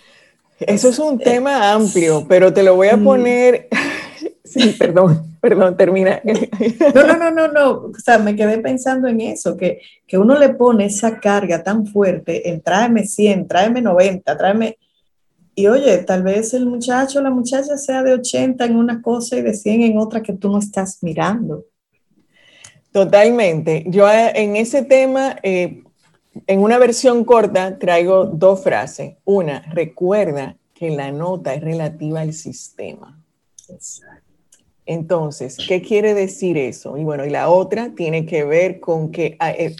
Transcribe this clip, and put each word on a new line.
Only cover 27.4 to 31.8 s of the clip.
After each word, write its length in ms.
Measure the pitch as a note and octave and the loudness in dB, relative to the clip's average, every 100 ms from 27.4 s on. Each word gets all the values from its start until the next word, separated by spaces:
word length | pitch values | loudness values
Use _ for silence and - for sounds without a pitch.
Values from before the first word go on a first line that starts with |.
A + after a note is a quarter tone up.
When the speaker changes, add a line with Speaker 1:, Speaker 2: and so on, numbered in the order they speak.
| G#3 F#3 F#3+ F#3 | 4 0 -4 -6
Speaker 1:
traigo 460 | F3+ F3 F3 F#3+ F3+ | 0 2 2 2 0
dos 360 | D#3 F#3+ G3 | 2 2 2
frases. 520 | - A2 - - C#3+ - - | 0 -2 -4 -10 -16 -8 -2
Una, 360 | G3+ D#3+ C#3 D#3+ | -2 -2 -8 -8
recuerda 840 | E3+ D#3+ - F3+ G#3 F#3 C#3+ C3+ - _ | -8 -8 -4 -2 0 -2 -4 -10 -14 _
que 160 | - E3 | -12 -8
la 220 | D3 C#3 | -6 -8
nota 420 | C#3+ F3 F3+ D#3+ | -8 -8 -8 -8
es 80 | C#3 | -8
relativa 600 | D#3+ E3 | -8 -6